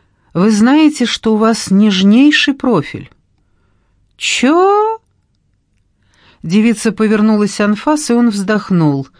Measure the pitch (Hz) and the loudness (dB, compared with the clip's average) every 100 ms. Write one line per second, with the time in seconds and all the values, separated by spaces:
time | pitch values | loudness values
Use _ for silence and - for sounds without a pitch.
0 | _ _ _ 170 208 208 233 294 311 302 | _ _ _ -2 0 2 2 4 2 0
1 | 233 - 226 214 226 226 - 190 214 185 | -4 -4 -2 0 0 -2 0 2 2 2
2 | 196 226 294 294 - 277 269 185 - - | 2 4 4 2 -2 -2 -2 -2 -4 -12
3 | - _ _ _ _ _ _ _ _ _ | -16 _ _ _ _ _ _ _ _ _
4 | _ - - - 247 339 381 403 440 440 | _ -12 -8 -2 0 2 2 0 -2 -6
5 | _ _ _ _ _ _ _ _ _ _ | _ _ _ _ _ _ _ _ _ _
6 | _ _ _ _ 160 202 226 214 226 220 | _ _ _ _ -2 0 0 0 -4 -2
7 | 214 214 220 214 208 - 208 208 294 302 | -2 0 2 0 -2 -2 -2 -2 -2 -2
8 | 302 240 240 202 190 214 - 180 151 139 | -2 0 0 -2 -4 -4 0 0 0 0
9 | 131 _ | -8 _